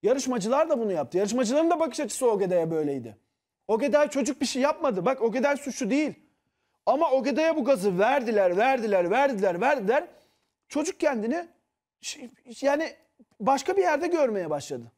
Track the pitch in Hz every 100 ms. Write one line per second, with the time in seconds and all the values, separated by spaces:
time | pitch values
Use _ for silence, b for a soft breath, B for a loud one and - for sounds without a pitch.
0 | 190 269 254 247 196 269 320 277 220 175
1 | 139 175 202 240 226 285 330 339 320 -
2 | 262 - 254 208 190 180 160 160 151 139
3 | 113 104 _ _ _ _ - 220 285 294
4 | 294 277 233 285 262 262 269 311 311 190
5 | 180 269 226 220 285 285 277 - 220 269
6 | 302 - _ _ _ _ _ _ - 262
7 | 330 262 240 247 320 320 240 269 202 180
8 | 214 285 233 214 190 180 247 269 220 196
9 | 175 220 285 220 196 175 240 294 196 262
10 | 349 b b b b _ _ 277 320 -
11 | 302 254 214 320 339 _ _ _ _ _
12 | - - 254 _ 254 226 269 285 311 -
13 | _ _ _ _ 214 277 - 392 359 294
14 | 330 339 269 208 165 147 - 131 117